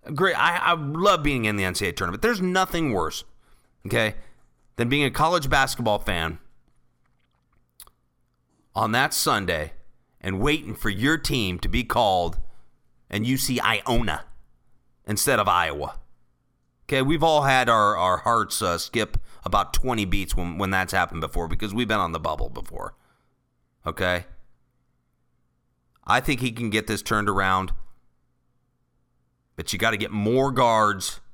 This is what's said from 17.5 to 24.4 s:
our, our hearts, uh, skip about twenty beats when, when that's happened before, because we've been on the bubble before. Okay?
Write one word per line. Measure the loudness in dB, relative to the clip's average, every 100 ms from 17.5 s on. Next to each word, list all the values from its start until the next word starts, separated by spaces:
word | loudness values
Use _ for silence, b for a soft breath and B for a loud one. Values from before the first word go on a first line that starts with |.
| 4 6
our, | 6 6 4
our | 2 2
hearts, | 2 0 0 -2
uh, | 0 -2
skip | -2 -2 0 -2 b b
about | 0 0 2
twenty | 2 2 0 2
beats | 0 0 -2
when, | -2 -2
when | 0
that's | 0 0
happened | 0 -2 -2
before, | -4 -4 -2
because | -2 -2
we've | -2 0
been | 0
on | 0
the | -2
bubble | -4 -4 -4
before. | -6 -10 -10 -12 -16 _ _ _ _ _ _ _ _ -10
Okay? | -2 -2 -2 -4 -18